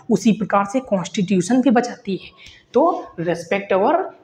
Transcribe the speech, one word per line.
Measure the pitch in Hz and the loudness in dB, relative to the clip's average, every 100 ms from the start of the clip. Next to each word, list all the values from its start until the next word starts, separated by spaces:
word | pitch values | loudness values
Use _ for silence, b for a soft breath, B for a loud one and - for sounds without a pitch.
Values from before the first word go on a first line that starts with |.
| - | -2
उसी | 208 220 | 2 2
प्रकार | - 208 202 202 | 2 2 0 0
से | 262 | -4
constitution | 262 196 165 - 175 190 175 254 | -2 -4 -2 -4 0 0 2 2
भी | 262 | 4
बचाती | 226 - 202 - 185 | 2 0 -6 -10 -10
है। | - B B B _ | -10 B B B _
तो | 233 330 349 - - | 2 2 0 -6 -6
respect | 170 165 - 196 196 190 | -4 -4 -4 -4 0 0
our | 220 339 381 - | 2 0 -2 -12